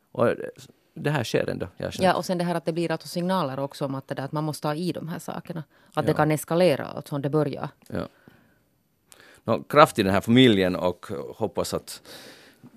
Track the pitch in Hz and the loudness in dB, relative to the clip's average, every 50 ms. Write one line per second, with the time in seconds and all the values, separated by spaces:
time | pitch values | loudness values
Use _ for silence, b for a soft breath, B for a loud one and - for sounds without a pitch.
0 | _ _ - 123 120 110 80 - - - - - - - _ _ _ _ _ 160 | _ _ -6 -4 -2 -2 -2 -4 -6 -10 -12 -16 -20 -20 _ _ _ _ _ -6
1 | 139 143 151 143 117 - - - - - 92 92 92 90 - - 95 92 - - | -4 -2 -2 -2 -2 -2 -2 -2 -2 -2 -4 -6 -8 -10 -8 -8 -8 -8 -4 0
2 | 185 180 - - 170 - 185 170 175 175 170 165 - 175 160 175 170 160 160 160 | 2 2 2 0 -2 -2 -2 -2 -2 -2 -2 -2 -4 -4 -4 -2 -2 -2 -4 -6
3 | - 147 - 180 175 180 190 185 156 131 131 139 139 139 - - 151 131 135 135 | -6 -6 -6 -4 -2 0 0 -2 -2 -2 -4 -6 -6 -6 -6 -6 -4 -4 -4 -6
4 | - - 139 - 135 139 151 151 156 156 143 - - 151 151 156 185 170 - - | -8 -8 -8 -8 -6 -6 -4 -4 -2 -4 -4 -4 -4 -4 -4 -2 -2 -4 -4 -6
5 | - 156 175 165 - - - - - - 170 165 143 b b b b b - 156 | -8 -10 -10 -10 -10 -10 -10 -10 -10 -10 -10 -10 -12 b b b b b -4 0
6 | 131 123 156 - 151 151 156 143 - - 165 170 185 170 135 - - - - - | 0 2 4 4 4 4 2 0 0 0 2 4 6 4 4 2 -2 -6 -10 -10
7 | - - 147 139 139 143 147 156 147 139 131 - - 139 - _ _ - - 90 | -8 -6 -4 -4 -2 0 2 2 2 0 -2 -6 -8 -8 -10 _ _ -8 -6 -6
8 | - - b b b b b b b b b b b b _ _ _ _ _ _ | -6 -8 b b b b b b b b b b b b _ _ _ _ _ _
9 | _ b b b b b b b _ 110 117 76 - - - 147 156 - - 120 | _ b b b b b b b _ -2 -2 -2 -2 4 6 8 8 8 6 4
10 | 98 95 98 95 - 110 117 127 131 120 104 95 92 90 90 80 85 90 - - | 2 2 2 2 4 6 6 8 8 8 8 6 4 2 2 0 -2 -2 -2 -4
11 | - - 95 67 67 60 - - 110 92 - 90 90 - - 80 - - - - | -8 -10 -10 -10 -10 -10 -8 -6 -6 -4 -4 -4 -4 -2 -4 -6 -6 -8 -14 -16
12 | B B B B B B B B B B B B B - - | B B B B B B B B B B B B B -20 -20